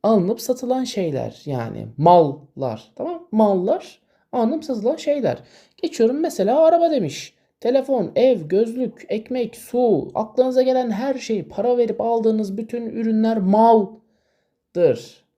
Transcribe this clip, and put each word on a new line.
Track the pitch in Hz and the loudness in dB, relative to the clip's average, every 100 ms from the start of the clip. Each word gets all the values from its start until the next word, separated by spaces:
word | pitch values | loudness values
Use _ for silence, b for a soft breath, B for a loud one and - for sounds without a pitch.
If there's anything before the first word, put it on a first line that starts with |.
Alınıp | 208 220 175 226 | 4 2 2 -4
satılan | - 247 247 254 | -4 -4 -2 -2
şeyler, | 247 208 170 135 113 - | -2 -4 -4 -4 -6 -10
yani | 147 131 113 104 107 123 | -8 -6 -6 -10 -12 0
mallar. | 160 175 151 135 - - 131 107 - - | 6 6 6 -2 -16 -8 -8 -8 -14 -12
Tamam? | 277 339 - | -10 -10 -4
Mallar | 214 208 190 185 359 - - _ _ _ | 0 2 2 0 -4 -6 -20 _ _ _
alınıp | 240 226 311 | -4 -2 -4
satılan | - 233 214 311 | -6 -4 -4 -4
şeyler. | 294 294 196 120 b b b b | -2 0 -2 -4 b b b b
Geçiyorum | - - 226 277 | -8 0 0 0
mesela | 320 - 196 277 | -4 -2 0 4
araba | 320 339 339 | 4 4 2
demiş. | 285 160 - - _ _ _ | 0 -4 -8 -16 _ _ _
Telefon, | 233 262 262 262 180 - | -2 0 0 -2 -2 2
ev, | 254 226 | 2 2
gözlük, | 151 185 226 240 247 - - | 0 -2 0 -4 -6 -8 -8
ekmek, | 214 220 254 233 - | -8 -6 -6 -6 -10
su, | - 240 247 165 - | -6 -2 2 0 -2
aklınıza | - 220 - 262 254 | -6 -4 0 0 2
gelen | 254 254 247 | 2 0 0
her | 202 269 | -2 -4
şey, | 262 - 214 | -6 -4 -6
para | 151 - 233 247 | -4 -4 0 2
verip | 226 208 | 0 -2
aldığınız | 226 233 220 220 202 196 | -2 0 0 0 -2 -6
bütün | 226 240 233 | -8 -8 -8
ürünler | 220 226 220 220 226 | -4 -2 2 2 0
maldır. | 185 208 226 226 190 - _ _ _ _ _ _ _ 175 165 113 - - _ | 2 4 6 6 4 -8 _ _ _ _ _ _ _ 2 2 2 -6 -20 _